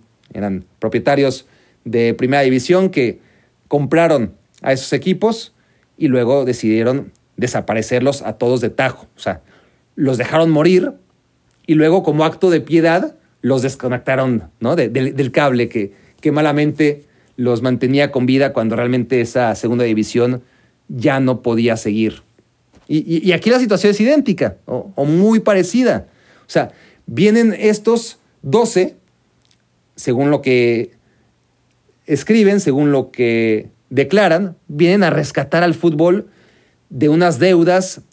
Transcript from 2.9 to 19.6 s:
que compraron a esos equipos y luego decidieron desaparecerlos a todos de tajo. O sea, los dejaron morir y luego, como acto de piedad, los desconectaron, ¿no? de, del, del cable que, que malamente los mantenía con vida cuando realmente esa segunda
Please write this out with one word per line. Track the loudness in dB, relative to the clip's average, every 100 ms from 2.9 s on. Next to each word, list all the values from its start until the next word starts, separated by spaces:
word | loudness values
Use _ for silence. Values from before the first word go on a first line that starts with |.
que | 0 -4 -6 _ _ _ _ -6
compraron | -4 0 2 2 2 -2 -10 _ _
a | -4
esos | -2 -2
equipos | -4 -2 0 -2 -2 -10 _ _ _ _ -4
y | 0
luego | 0 2 0
decidieron | 0 -2 0 0 0 -2 -6 _ _ -8
desaparecerlos | -4 -4 -4 -4 -2 -2 -2 -2
a | -6
todos | -4 -2 0
de | -2
tajo. | -4 -4 -6 -18 -12
O |
sea, | -10 -10 _ _ _ _ _
los | -4 -2 0
dejaron | 0 0 2
morir | 2 4 2 0 -8 _ _ _ _ _ _ -2
y |
luego, | 2 4 2
como | 0 0
acto | 0 0 2
de | 2
piedad, | 2 2 2 2 -2 -10 _ _
los | -2 0
desconectaron, | -2 -4 -6 -6 -2 -2 0 -2 -6 -6
¿no? | -2 0
de, | 0
del, | -2 -4 -2
del | -2
cable | 0 2 0 -2
que, | -4 -6 -10 _ _
que | -2
malamente | 0 0 0 0 0 0 -2 -10 _ _ -4
los | -2 0
mantenía | 0 0 0 0 0
con | 0 0
vida | 2 0
cuando | -2 -2 -2
realmente | -2 -2 -2 -2
esa | -2 -2 -2
segunda | -2